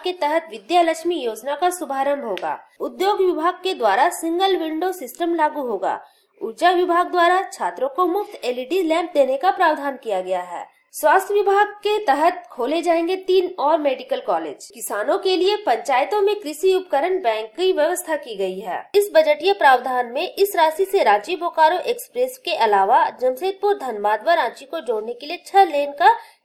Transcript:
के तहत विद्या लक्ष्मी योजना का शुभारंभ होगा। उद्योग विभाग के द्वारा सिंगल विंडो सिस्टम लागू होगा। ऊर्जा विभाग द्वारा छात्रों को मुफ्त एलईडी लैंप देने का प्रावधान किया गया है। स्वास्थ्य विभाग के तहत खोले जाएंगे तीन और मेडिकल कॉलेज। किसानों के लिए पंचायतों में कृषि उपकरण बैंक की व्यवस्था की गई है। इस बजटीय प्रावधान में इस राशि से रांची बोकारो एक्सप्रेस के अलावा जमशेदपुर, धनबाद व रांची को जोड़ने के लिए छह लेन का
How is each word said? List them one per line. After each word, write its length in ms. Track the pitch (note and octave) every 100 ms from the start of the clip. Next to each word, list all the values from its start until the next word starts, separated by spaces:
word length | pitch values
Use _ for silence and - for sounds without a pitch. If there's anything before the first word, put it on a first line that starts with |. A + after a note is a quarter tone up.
के 80 | F4+
तहत 340 | F4+ D4 E4 E4
विद्या 320 | A3+ G3 F4
लक्ष्मी 340 | E4 D#4+ E4+ E4
योजना 380 | A#3+ - C4+
का 160 | C#4+ F4+
शुभारंभ 540 | F4+ C#4 C4+ C#4 C#4+
होगा। 340 | A#3 F3 D#3 C#3 - -
उद्योग 400 | C#4 A#3+ F#4+ G4+
विभाग 340 | F#4 D#4 E4+
के 200 | F4+ F#4+
द्वारा 340 | D4 A3 G3+ E4
सिंगल 440 | - E4 E4+ F#4+ F4
विंडो 360 | D#4+ D#4 F#4
सिस्टम 420 | F#4 B3 - E4+
लागू 280 | E4+ D4+ D4
होगा। 380 | B3 G3 D#3+ A2 - _ _ _
ऊर्जा 300 | A3+ A3 E4+
विभाग 400 | F4 F4 F4 F4
द्वारा 300 | F4 E4+ F#4
छात्रों 440 | F#4 - F#3 - C4+
को 180 | F4 F4+
मुफ्त 380 | G4 G4+ -
एलईडी 380 | B3 B3+ B3+ F#4
लैंप 280 | D#4+ D#4+ E4
देने 220 | D4 C4 C4+
का 140 | F#4
प्रावधान 460 | F#4 E4+ D4+ C#4+ C4
किया 240 | A3+ F#3+
गया 200 | F#3 F#3
है। 220 | F3+ E3 - _ _
स्वास्थ्य 400 | - D4 F#4 F#4+
विभाग 340 | G4+ G4 G4 G#4 -
के 220 | G#4 G#4+
तहत 440 | G#4 C#4+ E4 F4 -
खोले 300 | - A#3+ E4
जाएंगे 320 | E4 E4 E4+ F#4+
तीन 280 | F#4 F#4 F4+ -
और 200 | C#4 D#4+
मेडिकल 420 | C#4+ B3 - B3+
कॉलेज। 460 | A#3 E3 D#3 C3 -
किसानों 500 | A#3 - G#3 A#3+ F#4+
के 180 | F#4+ F4+
लिए 200 | F#4 G#4
पंचायतों 640 | D4+ A3 C#4+ B3+ C#4+ G#4
में 120 | G4+
कृषि 400 | G#4 C#4+ D4 F#4+
उपकरण 440 | F#4 F#4 C#4 F4 F#4
बैंक 280 | A#3 A3 A3
की 200 | - F#4
व्यवस्था 440 | D4+ D#4 F4+ - D4+
की 180 | B3+ G3
गई 220 | F#3+ F#3+
है। 220 | G#3 D3+ -
इस 140 | G4+ G4+
बजटीय 380 | D#4 D4+ D4 F4+
प्रावधान 540 | G4+ D4 B3+ C4 B3+ A#3
में 280 | C4 F4+
इस 200 | - G4+ F4
राशि 280 | D#4+ D#4+
से 180 | F#4+ G4
रांची 340 | B3 G#3 D4 E4+
बोकारो 420 | E4+ E4 D#4 -
एक्सप्रेस 580 | G#3+ - - A#3+ B3+ -
के 160 | - -
अलावा 480 | A3 G3 G3 C#4+ D#4
जमशेदपुर, 640 | - B3+ B3+ F#4+ F#4+ G4+ G4+
धनबाद 480 | C4 G#3+ G#3 G#3+ C4
व 40 |
रांची 340 | E4+ A#3+ -
को 160 | C#4 E4
जोड़ने 320 | A#3 A3 A3
के 140 | A#3+ D4
लिए 160 | F4 -
छह 180 | G4
लेन 280 | F4+ C#4+ C#4+
का 180 | C#4+ F#4+ A#4 - _